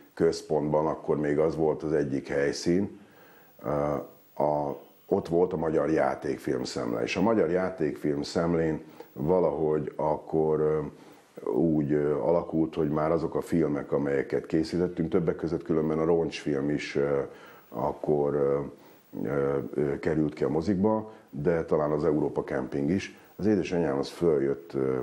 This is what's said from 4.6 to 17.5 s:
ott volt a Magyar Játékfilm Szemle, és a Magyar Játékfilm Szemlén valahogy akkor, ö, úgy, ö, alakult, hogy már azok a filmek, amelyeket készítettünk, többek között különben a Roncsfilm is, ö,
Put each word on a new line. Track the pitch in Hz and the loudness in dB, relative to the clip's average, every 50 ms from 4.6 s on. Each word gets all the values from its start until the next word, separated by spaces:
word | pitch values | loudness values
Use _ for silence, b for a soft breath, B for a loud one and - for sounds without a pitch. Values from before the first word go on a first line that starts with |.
| 73 71 67 - - - - _ _ - | -2 -4 -6 -8 -12 -20 -20 _ _ 0
ott | 90 98 92 - | 0 0 0 2
volt | 85 85 92 87 - | 2 2 2 2 0
a | 82 | 0
Magyar | 78 80 78 78 71 73 | -2 0 0 2 2 2
Játékfilm | 80 76 69 67 65 65 - 73 65 64 - 76 69 62 62 | 2 2 2 2 0 -2 -4 -4 -4 -4 -4 -4 -4 -2 -4
Szemle, | - - 71 64 58 58 57 | -4 -6 -4 -4 -2 -2 -2
és | 60 - - | -2 -2 0
a | - | 2
Magyar | 90 113 117 107 87 78 | 2 4 4 4 4 4
Játékfilm | 87 90 92 90 - - 80 71 67 - - 78 71 71 | 2 2 0 0 -2 -2 -2 -2 -2 -2 -2 -2 -2 -2
Szemlén | 71 - - 90 85 85 85 82 82 80 78 76 - B B B B B B | -2 -4 -2 0 0 2 2 2 2 2 0 -2 -6 B B B B B B
valahogy | - 67 76 92 92 85 78 71 76 80 76 78 78 76 76 - | -4 0 2 4 4 4 2 2 2 2 2 2 0 -2 -4 -4
akkor, | - 69 76 76 73 - - - 80 78 78 78 76 | -2 0 0 0 -2 -2 -2 0 2 2 2 2 2
ö, | 76 76 78 78 73 71 - B B B B B B B B - - - | 2 2 2 0 -2 -4 -8 B B B B B B B B -8 -4 -2
úgy, | 53 62 82 82 78 76 73 71 | 2 2 4 4 4 2 2 2
ö, | 76 73 73 73 73 71 | 2 2 2 2 0 2
alakult, | - 78 85 85 80 - - 80 80 76 - | 2 2 2 2 2 0 0 0 0 0 0
hogy | 82 80 73 | 0 0 0
már | 73 78 76 80 | 0 0 0 2
azok | 82 82 76 - - | 0 0 0 -2 -4
a | 76 | -4
filmek, | 71 - - 85 78 73 73 71 65 - | -2 0 2 2 2 2 0 -2 -4 -2
amelyeket | - 71 71 71 69 69 64 - - 65 - | -2 0 0 0 0 0 0 0 -2 -4 -2
készítettünk, | - - 82 80 - - 85 90 87 87 - 82 80 | 0 0 0 0 0 0 0 0 0 0 -2 -2 0
többek | - 95 85 80 85 | 0 0 2 0 -2
között | - - 80 85 82 - | -2 -2 -4 -4 -2 -2
különben | - 85 78 78 78 78 78 | 0 0 0 0 0 0 0
a | 80 | 2
Roncsfilm | 82 87 82 82 76 - - - 78 73 69 69 73 | 2 4 2 2 0 -4 -6 -4 -2 -2 -2 0 -2
is, | 73 69 - - - | -2 -2 -4 -4 -2
ö, | 71 71 71 71 69 67 - B B B B | 0 0 2 0 0 -2 -4 B B B B